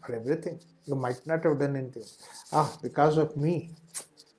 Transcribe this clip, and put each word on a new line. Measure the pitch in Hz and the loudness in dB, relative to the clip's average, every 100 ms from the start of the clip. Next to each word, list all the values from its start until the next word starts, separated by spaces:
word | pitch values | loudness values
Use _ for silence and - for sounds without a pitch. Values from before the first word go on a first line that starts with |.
| - | -8
for | 117 | -6
everything, | 120 160 170 165 - _ - | -2 -2 -4 -10 -14 _ -6
you | 135 | -2
might | 127 127 156 | -2 -4 -2
not | 160 165 | 0 2
have | 139 | 2
done | 143 139 | 0 -2
anything. | 127 120 - - - - - | -6 -10 -16 -18 -18 -18 0
"Ah, | 151 147 - | 2 2 -2
because | - - 151 156 | -2 4 6 6
of | 151 143 | 2 2
me, | 151 170 - - - - - - - | 0 0 -4 -12 -12 -12 -12 -16 -20